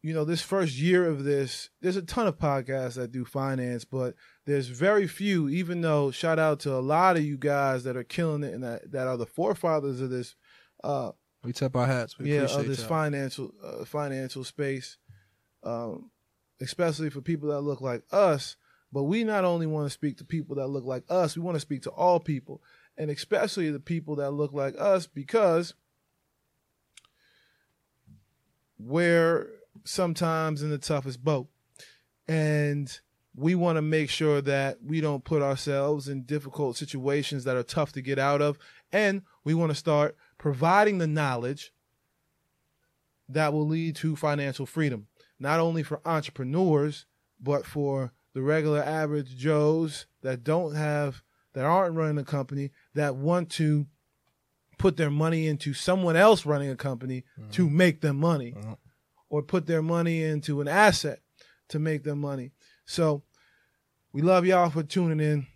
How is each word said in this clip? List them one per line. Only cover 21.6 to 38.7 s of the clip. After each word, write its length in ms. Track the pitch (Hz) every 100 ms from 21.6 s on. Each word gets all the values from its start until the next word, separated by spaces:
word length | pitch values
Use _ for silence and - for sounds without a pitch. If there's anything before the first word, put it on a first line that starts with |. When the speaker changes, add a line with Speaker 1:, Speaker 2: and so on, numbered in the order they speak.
Speaker 1:
speak 220 | - 139
to 80 | -
all 300 | - 180 175
people, 420 | 165 139 - 135 _ _ _ -
and 140 | 156
especially 600 | 143 - 208 202 196 160
the 100 | 143
people 360 | - 170 151 147
that 140 | 143
look 200 | 143 147
like 220 | 139 135 -
us, 280 | 202 190 165
because 680 | - 135 226 196 165 175 - _ _ _ _ _ _ _ _ _ _ _ - _ _ _ _ _ _ _ _ _ _ _ - _ _ _ _ _ _
we're 720 | 110 156 175 170 165 165 - - - -
sometimes 760 | - - 180 160 170 160 160 151
in 80 | 151
the 80 | 147
toughest 460 | - 147 135 123
boat. 240 | 135 143 127 _ _ _ - _ _ _ -
And 720 | 160 151 151 147 143 135 - _ _ _
we 200 | - 151
wanna 280 | 180 175 160
make 280 | 151 156 147
sure 300 | - 156 143
that 400 | 139 139 135 131
we 180 | 139 160
don't 240 | 151 139
put 180 | - 156
ourselves 680 | 139 131 - 139 143 151 135
in 140 | 139
difficult 520 | 123 151 139 131 143 117
situations 680 | 143 139 131 143 139 139
that 120 | 127 127
are 60 |
tough 300 | 120 - 147
to 100 | 139
get 160 | 131 135
out 240 | 135 143
of. 160 | 147 147 -